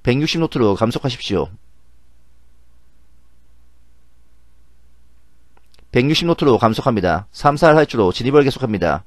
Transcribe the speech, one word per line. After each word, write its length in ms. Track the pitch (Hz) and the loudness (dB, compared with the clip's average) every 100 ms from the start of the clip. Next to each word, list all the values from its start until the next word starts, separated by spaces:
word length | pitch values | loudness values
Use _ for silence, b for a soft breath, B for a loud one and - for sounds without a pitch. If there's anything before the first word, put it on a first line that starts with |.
백육십 380 | 127 127 156 165 | 0 0 0 -2
노트로 340 | 160 147 110 | -2 2 0
감속하십시오. 760 | 95 113 - 135 120 - 95 71 95 - - - - - - - - - - - - - - - - - - - - - - - - - - - - - - - - - - - - - - - - - - - | 2 -2 -2 -6 -6 -4 -4 -4 -10 -20 -20 -20 -20 -20 -20 -20 -20 -20 -20 -20 -20 -20 -20 -20 -20 -20 -20 -20 -20 -20 -20 -20 -20 -20 -20 -20 -20 -20 -20 -20 -20 -20 -20 -20 -20 -20 -20 -20 -20 -20 -20 -4
백육십 340 | 123 135 160 | -2 0 0
노트로 320 | 170 170 147 110 | -2 0 2 2
감속합니다. 680 | 113 110 139 107 92 82 104 | 2 0 -2 0 0 -2 -6
삼, 240 | - 143 | -2 -2
사알 200 | 147 165 | 2 4
활주로 360 | 156 147 123 92 | 4 2 0 0
진입을 320 | - 117 147 | 0 2 2
계속합니다. 580 | 135 - 127 101 85 73 | 2 -2 -4 -2 -2 -2